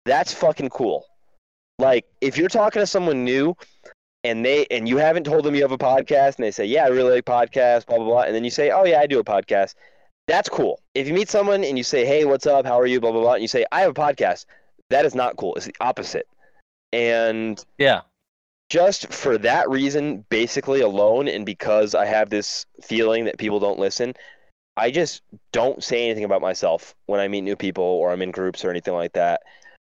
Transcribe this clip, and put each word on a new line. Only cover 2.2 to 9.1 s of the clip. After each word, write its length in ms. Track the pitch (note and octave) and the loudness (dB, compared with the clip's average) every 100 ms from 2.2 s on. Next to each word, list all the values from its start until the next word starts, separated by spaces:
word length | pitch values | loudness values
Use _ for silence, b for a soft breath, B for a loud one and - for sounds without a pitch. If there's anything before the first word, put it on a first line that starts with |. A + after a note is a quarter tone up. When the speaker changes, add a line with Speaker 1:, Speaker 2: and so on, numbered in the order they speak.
Speaker 1:
if 160 | C3+ C3 | -4 0
you're 120 | F3+ | 0
talking 320 | A3+ G#3 A3 | 2 0 0
to 40 | G#3 | 0
someone 380 | G3 F3+ C3+ | 0 0 -2
new 320 | B2 C3 D3 F3 B B B _ _ _ | 0 0 0 -4 B B B _ _ _
and 220 | A#2+ A2+ A#2+ | -6 -2 0
they, 220 | D3 C#3+ | 0 0
and 180 | B2 A2+ | -2 0
you 100 | C3 | 2
haven't 260 | D#3 E3 | 2 2
told 200 | D3 D#3 | 0 0
them 120 | D3 C#3+ | 2 2
you 80 | |
have 80 | C#3 | 0
a 60 | C3 | 0
podcast 580 | C3+ C3 C3+ C#3+ C#3 - | 0 2 2 2 2 2
and 100 | A2+ | -4
they 60 | |
say, 140 | G2+ G#2 | -2 0
"Yeah, 200 | C#3+ C#3+ | 2 4
I 40 | |
really 240 | B2+ B2+ B2+ | 4 4 2
like 100 | B2+ | 2
podcasts, 640 | A#2+ A#2+ C3+ B2 A#2+ - | 0 0 2 2 2 2
blah, 100 | A#2 | -2
blah, 80 | A2+ | 2
blah," 160 | A#2+ | 2
and 120 | E2+ A2 | 2 0
then 80 | |
you 80 | A#2+ | -2
say, 180 | - D3 | 0 2
"Oh, 140 | D#3+ F#3+ | 4 4
yeah, 140 | D#3 | 4
I 80 | |
do 100 | D3 | 4